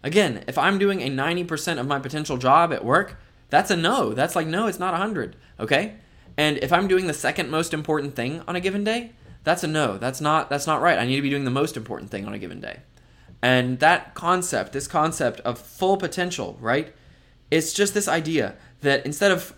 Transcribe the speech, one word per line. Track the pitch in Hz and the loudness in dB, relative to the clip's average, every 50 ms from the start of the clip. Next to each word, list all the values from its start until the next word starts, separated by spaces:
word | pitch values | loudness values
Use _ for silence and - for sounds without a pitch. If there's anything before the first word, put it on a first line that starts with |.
Again, | - 139 160 208 202 151 117 95 - - | -6 2 2 2 2 2 0 -4 -8 -4
if | 123 | 0
I'm | 151 139 185 202 190 | 2 2 2 4 4
doing | 202 196 196 185 | 2 2 2 0
a | 123 139 | -2 -2
ninety | 135 131 139 160 175 180 175 | -2 -2 0 0 0 -2 -2
percent | 170 165 151 - 175 165 123 | -4 -6 -4 -2 -4 -2 -2
of | 123 | -2
my | 139 147 139 | -2 -2 -2
potential | 135 135 147 156 151 - 143 123 | -2 -4 -6 -6 -4 -4 -4 0
job | 127 127 139 160 170 165 | 4 6 6 6 6 4
at | 139 110 - | 0 -2 0
work, | 113 139 175 196 - - - - - _ _ _ _ | 2 2 2 2 0 -10 -20 -20 -20 _ _ _ _
that's | - 156 196 - | 2 2 4 4
a | 202 | 0
no. | 170 165 180 247 269 165 107 110 | 2 2 2 2 2 0 0 0
That's | 127 143 165 - | 0 0 0 0
like, | 175 156 | -2 -2
no, | 160 160 196 226 | 0 -2 0 0
it's | 214 180 - | -2 -2 -2
not | 180 185 170 | -4 -2 0
a | |
hundred, | 170 196 220 214 160 110 - - - - - - - | 0 -2 -2 -2 -4 -6 -6 -8 -18 -20 -20 -10 -10
okay? | 107 - 143 143 196 220 - - - _ - - _ - - | 0 2 2 2 2 0 -8 -16 -20 _ -20 -20 _ -8 -2
And | - 151 151 147 - | 0 2 2 2 0
if | - 139 | 0 2
I'm | 175 175 202 190 | 2 2 4 4
doing | 185 185 190 | 2 2 2
the | 170 | -2
second | 147 - - 127 143 - 165 127 | -4 -2 -2 -2 -2 -2 -4 -2
most | 151 160 165 - - | -2 -2 -2 -2 -4
important | 151 151 - 156 151 139 143 135 | -4 -2 -2 -2 -2 -2 -4 -4
thing | - 117 127 151 165 - - | -4 -4 -4 -4 -6 -8 -6
on | 180 | -6
a | 180 | -2
given | 180 190 190 202 | -2 -2 -2 -2
day, | 202 220 226 240 240 233 - _ - - - - - | -2 -2 -2 -4 -6 -10 -18 _ -20 -20 -20 -6 -2
that's | 151 175 180 | 0 0 0
a | - 156 | 0 -2
no. | 156 156 147 117 95 98 | 0 0 0 0 -2 -2
That's | 113 127 131 - | -4 -6 -4 -2
not, | 151 151 156 160 - - | 0 2 2 2 0 0
that's | 139 143 - | -4 -4 0
not | 165 156 120 | -2 0 2
right. | 139 175 151 87 | 4 2 4 4
I | 117 | 2
need | 123 131 | 0 0
to | 143 | 0
be | 143 135 | 0 0
doing | 139 143 139 | -2 0 -2
the | 127 | 0
most | 127 139 151 151 - | 0 0 0 0 -2
important | 120 110 - 104 - - 101 | -8 -8 -8 -10 -10 -8 -8
thing | - 98 98 | -8 -8 -8
on | 98 | -8
a | 104 104 | -8 -10
given | 101 85 90 98 | -10 -10 -12 -12
day. | - - - - - _ _ - _ _ - - - - - - | -12 -12 -12 -14 -20 _ _ -20 _ _ -20 -20 -20 -20 -10 -2
And | - 123 127 127 123 123 127 127 | 2 4 4 4 2 0 0 4
that | 151 160 175 156 - - - | 4 4 4 4 0 -10 -16
concept, | - 170 170 180 180 175 - - 110 92 - | -4 0 0 2 2 0 -2 -2 -2 -4 -4
this | - 135 143 | -6 -8 -8
concept | - - 160 151 160 160 - 151 120 - - | -2 0 2 2 2 0 0 -2 -2 -2 -2
of | - 120 120 - | -6 -6 -6 -6
full | - - - - 185 185 196 190 | -12 -20 -6 -2 2 2 2 2
potential, | 190 160 - 185 180 180 175 - 107 - - - | 0 -4 -2 -4 -4 -4 -4 -6 -8 -8 -8 -6
right? | 113 110 127 143 156 - - _ _ - - - _ _ _ _ _ - | -2 0 0 0 -2 -6 -16 _ _ -20 -20 -20 _ _ _ _ _ 0
It's | - - 156 - - | 0 0 0 0 0
just | - 202 202 | 0 0 2
this | - 208 202 - | 0 -2 0 0
idea | 156 165 156 156 165 147 110 98 - - - - - _ | 0 0 0 0 0 0 0 -2 -6 -12 -20 -20 -18 _
that | - 139 135 131 - | 2 2 2 2 0
instead | 139 147 - 202 202 | -4 -2 2 2 2
of | 185 175 - - - | 2 2 -2 -10 -16